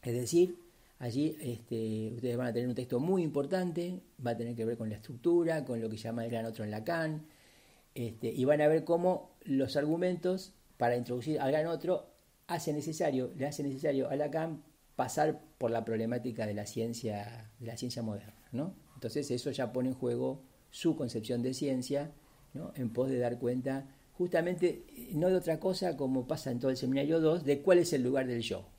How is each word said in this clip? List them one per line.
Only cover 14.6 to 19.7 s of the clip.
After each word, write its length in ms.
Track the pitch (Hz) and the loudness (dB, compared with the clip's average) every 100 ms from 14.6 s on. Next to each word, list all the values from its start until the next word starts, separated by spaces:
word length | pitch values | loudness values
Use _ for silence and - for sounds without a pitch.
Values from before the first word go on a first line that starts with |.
| - _ _ - | -12 _ _ -4
pasar 460 | 123 - 151 - - _ | -2 2 0 0 -8 _
por 120 | 123 | 0
la 160 | 113 110 | 0 0
problemática 640 | 110 113 123 123 113 107 | -2 0 -2 -4 -4 -4
de 60 | 104 | -4
la 100 | 104 | -6
ciencia, 840 | - 113 117 117 104 104 117 110 - | -4 -4 -2 -4 -4 -8 -12 -18 -14
de 80 | 117 | -12
la 100 | 120 | -8
ciencia 240 | 127 123 | -6 -4
moderna, 400 | 113 101 - - - | -6 -6 -10 -20 -10
¿no? 200 | 117 165 - - - | -6 -6 -8 -20 -10
Entonces 340 | 113 151 135 | -6 -4 -2
eso 220 | 123 143 | -2 -2
ya 200 | 110 120 | -2 -2